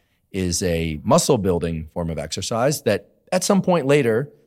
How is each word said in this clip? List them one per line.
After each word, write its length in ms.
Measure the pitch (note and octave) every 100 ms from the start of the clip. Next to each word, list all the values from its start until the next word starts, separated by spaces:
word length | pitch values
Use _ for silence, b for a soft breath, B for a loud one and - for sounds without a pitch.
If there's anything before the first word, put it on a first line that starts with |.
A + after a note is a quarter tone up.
| _ _ _
is 320 | F#2+ F2+ E2+
a 380 | F#2 E2 E2 D2+
muscle 340 | G#2 E3 - B2+
building 500 | F#2+ F2 E2+ D#2+ D#2
form 180 | F2+ E2
of 80 | D2+
exercise, 640 | C#2+ - - A2+ C3+ D3
that 260 | A2+ G2 - _ -
at 120 | F#3
some 180 | - G3
point 240 | F#3 F3 C3+
later, 440 | D3 A#2+ A2 C#3+ -